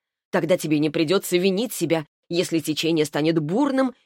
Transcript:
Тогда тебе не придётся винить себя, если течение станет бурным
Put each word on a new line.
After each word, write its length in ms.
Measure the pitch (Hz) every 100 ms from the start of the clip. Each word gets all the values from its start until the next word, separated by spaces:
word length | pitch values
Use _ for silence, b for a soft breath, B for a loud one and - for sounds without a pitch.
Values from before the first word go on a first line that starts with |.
| _ _ _
Тогда 260 | 185 151 180
тебе 220 | 156 151
не 100 | 151
придётся 480 | 160 156 190 - 180
винить 360 | 190 185 233
себя, 320 | - 160 165 147 _ -
если 280 | 170 175 165
течение 460 | 151 147 160 160 151
станет 340 | 151 156 165
бурным 540 | 151 202 294 262 262 b